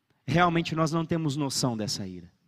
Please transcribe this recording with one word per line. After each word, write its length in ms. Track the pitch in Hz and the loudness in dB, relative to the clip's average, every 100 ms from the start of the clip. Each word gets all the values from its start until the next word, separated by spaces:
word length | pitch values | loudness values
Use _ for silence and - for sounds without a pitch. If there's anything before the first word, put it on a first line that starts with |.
| _ _ - | _ _ 0
realmente 480 | 165 175 165 170 160 | 4 4 4 0 0
nós 160 | 160 | 0
não 140 | 165 156 | 0 0
temos 320 | 170 156 135 | 0 0 -2
noção 400 | 139 - 131 113 | -2 0 -2 -2
dessa 280 | 104 - 95 | -4 -6 -8
ira. 240 | 90 87 _ | -12 -16 _